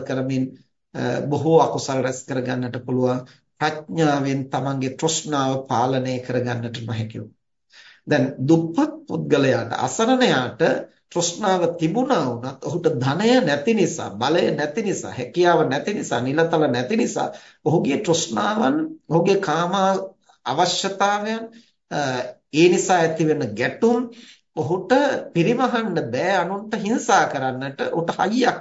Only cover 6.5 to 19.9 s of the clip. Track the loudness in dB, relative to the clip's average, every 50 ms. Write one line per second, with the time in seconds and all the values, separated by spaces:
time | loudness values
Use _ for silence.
6.5 | -4 -4 -6 -8 -8 -8 -8 -6 -6 -4 -6 -6 -8 -10 -14 -14 -16 _ _ _
7.5 | _ _ _ _ _ -20 -20 -20 -20 _ _ 0 0 0 0 0 -2 -2 2 4
8.5 | 4 4 4 2 0 0 0 0 -2 -8 -12 -8 -8 -6 -2 2 2 4 4 4
9.5 | 2 0 -2 -4 -4 -4 -4 -4 -2 0 2 2 4 4 4 4 2 2 0 -2
10.5 | -2 0 0 0 0 0 -4 -10 _ _ _ _ -4 -4 -2 -2 -4 -2 0 0
11.5 | 2 2 2 0 0 0 -2 0 0 0 0 2 0 0 0 -2 -4 -6 -8 -10
12.5 | -10 -10 -8 -6 -4 -2 0 0 0 0 0 0 0 2 4 4 4 4 4 2
13.5 | 0 0 2 2 2 2 2 0 0 -4 -8 -8 -6 -2 0 0 2 2 2 0
14.5 | 0 -2 -2 -4 -4 -4 -2 -2 -4 -4 -6 -8 -8 -8 -8 -4 0 2 4 6
15.5 | 6 4 4 2 0 -2 -2 -4 -4 -6 -4 -4 -2 -2 -2 0 0 2 2 2
16.5 | 2 2 2 2 2 0 -2 0 0 0 0 0 -2 -4 -4 -6 -6 -12 -18 -20
17.5 | -20 _ -2 0 2 2 2 2 0 0 0 0 0 0 0 -2 -2 -2 -2 0
18.5 | 0 0 2 2 2 0 -2 -4 -8 -12 _ 0 0 2 4 4 2 2 2 0
19.5 | 0 0 0 0 0 2 2 2